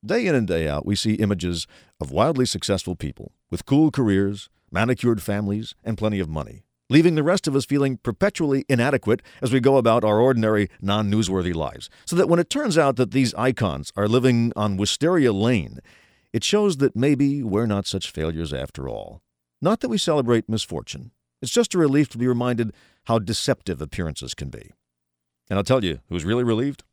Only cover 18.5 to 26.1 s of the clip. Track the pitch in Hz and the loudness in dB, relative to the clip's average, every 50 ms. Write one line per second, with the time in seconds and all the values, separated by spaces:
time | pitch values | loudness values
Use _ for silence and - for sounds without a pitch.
18.5 | 71 65 67 67 _ - 65 65 57 53 50 50 - - _ _ _ _ _ _ | -6 -6 -8 -8 _ -12 -10 -8 -10 -10 -12 -14 -18 -20 _ _ _ _ _ _
19.5 | _ _ - 170 220 - - 254 226 202 - - 156 147 127 117 120 117 - - | _ _ 0 0 0 0 -2 -4 -2 -2 0 0 0 2 2 2 2 2 2 -2
20.5 | 110 107 - - 87 76 - - - 69 - 113 _ _ _ _ _ _ - 120 | -4 -4 -4 -6 -8 -10 -8 -10 -14 -14 -14 -18 _ _ _ _ _ _ -10 -2
21.5 | - 240 240 - - 185 160 143 135 147 147 - - 117 120 127 127 120 120 123 | 0 0 0 2 2 2 2 4 4 2 2 0 -2 -2 0 0 0 0 0 -2
22.5 | 120 110 117 110 - _ _ _ _ _ _ - 113 117 101 90 110 - - - | 0 -2 -2 -4 -6 _ _ _ _ _ _ 0 0 0 2 0 -4 -2 0 -2
23.5 | 131 - _ - 87 65 76 73 - - 90 80 71 - 67 64 - - 71 67 | -2 -2 _ -8 -6 -6 -6 -10 -6 -6 -6 -6 -6 -8 -10 -12 -10 -10 -10 -12
24.5 | 64 55 - - - _ _ _ _ _ _ _ _ _ _ _ _ _ _ _ | -12 -14 -18 -20 -20 _ _ _ _ _ _ _ _ _ _ _ _ _ _ _
25.5 | 101 98 98 - 131 131 107 90 78 67 _ _ | -2 -2 2 2 2 2 2 0 -4 -4 _ _